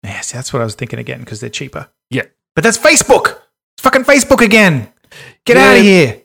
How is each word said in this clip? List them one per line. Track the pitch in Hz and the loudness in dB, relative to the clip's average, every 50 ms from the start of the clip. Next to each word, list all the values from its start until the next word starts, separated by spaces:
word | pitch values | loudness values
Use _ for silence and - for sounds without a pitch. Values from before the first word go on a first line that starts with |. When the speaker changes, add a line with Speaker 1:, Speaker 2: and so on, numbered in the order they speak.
| _ | _
Speaker 1:
Yeah, | 101 95 - | -14 -14 -14
see, | - - - | -14 -14 -12
that's | 123 123 - - | -12 -14 -8 -6
what | 127 117 | -6 -6
I | |
was | 110 107 | -6 -8
thinking | - - 120 - 120 | -12 -14 -12 -12 -14
again, | 120 120 131 127 127 | -12 -12 -14 -16 -14
'cause | - - 107 | -16 -16 -14
they're | 120 120 | -14 -14
cheaper. | - - 143 131 - - 139 _ _ _ _ _ | -12 -14 -14 -14 -14 -18 -18 _ _ _ _ _
Speaker 2:
Yeah. | - 131 - _ _ _ _ _ _ | -8 -8 -8 _ _ _ _ _ _
Speaker 1:
But | - 156 | -2 0
that's | 226 226 - | 0 -2 2
Facebook! | - - 330 - - - 262 - - - - - _ _ _ _ _ _ _ | 2 2 2 2 2 2 2 2 2 -2 -6 -6 _ _ _ _ _ _ _
It's | - - | -4 -4
fucking | 262 254 269 262 | -2 -2 0 0
Facebook | - 285 285 - - 269 - | 2 0 0 2 0 2 2
again! | 240 214 202 226 214 190 160 131 107 - _ _ _ _ _ - - - _ _ _ | 2 2 4 2 2 2 0 -2 -4 -8 _ _ _ _ _ -20 -20 -20 _ _ _
Get | - 240 | 0 2
Speaker 2:
Yeah. | 254 262 269 | 4 4 4
Speaker 1:
outta | 254 240 | 6 6
here! | 220 208 190 185 160 120 107 - _ | 6 6 6 4 4 2 -2 -8 _